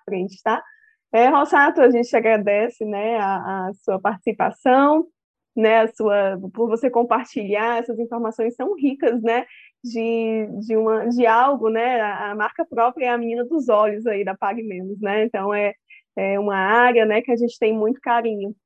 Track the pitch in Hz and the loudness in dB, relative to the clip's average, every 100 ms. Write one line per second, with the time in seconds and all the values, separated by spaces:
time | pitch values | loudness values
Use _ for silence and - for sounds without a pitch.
0 | - 190 190 - 220 262 - _ _ _ | -8 -6 -6 -6 -4 -4 -6 _ _ _
1 | _ 226 247 277 294 285 294 339 262 240 | _ 4 4 4 4 6 6 6 6 6
2 | 240 247 226 220 202 208 233 - 214 202 | 2 2 2 2 2 0 0 -4 -6 -4
3 | 214 233 196 196 - 190 185 190 - 190 | -2 -2 -2 -2 -4 -6 -6 -6 -4 -2
4 | 190 202 - - - - 262 254 285 311 | -4 -4 -6 -2 -4 -2 2 4 6 4
5 | 349 _ _ _ _ 240 220 226 220 - | 0 _ _ _ _ 0 4 4 2 0
6 | 220 202 196 185 190 208 233 226 254 240 | 0 2 0 -2 -10 -4 -2 0 0 0
7 | 240 247 240 262 196 208 226 233 233 226 | 2 0 -2 -8 -4 -2 0 -2 -4 -6
8 | 233 240 226 226 226 - 294 370 277 277 | -6 -6 -6 -2 -4 -2 -6 -2 -2 0
9 | 277 240 220 233 247 - - _ 247 226 | 0 0 0 -2 -4 -16 -20 _ -10 -6
10 | 226 226 226 220 214 202 214 220 220 220 | -2 -2 -2 -4 -4 -8 -2 0 0 0
11 | 220 240 233 226 269 269 220 226 240 247 | -2 2 4 4 2 2 -2 0 0 -2
12 | 208 196 208 214 214 - 320 240 233 247 | -2 -6 -8 -4 -6 -4 -6 0 0 0
13 | 247 240 233 233 247 320 240 208 214 208 | -4 -2 -4 -4 -4 -2 0 2 2 0
14 | 226 202 190 196 202 233 226 180 190 202 | -4 -4 -4 -4 -6 -6 -8 -10 -10 -8
15 | 202 208 226 202 196 208 208 - _ - | -4 -2 -2 -2 -4 -2 -2 -4 _ -20
16 | _ - 196 196 208 196 190 226 247 233 | _ -6 -2 -2 -2 0 2 4 4 4
17 | 214 214 240 233 240 - 220 220 214 262 | 2 0 0 -2 -2 -2 -2 0 -2 -4
18 | 262 233 226 208 196 214 | -2 -2 -2 -6 -8 -12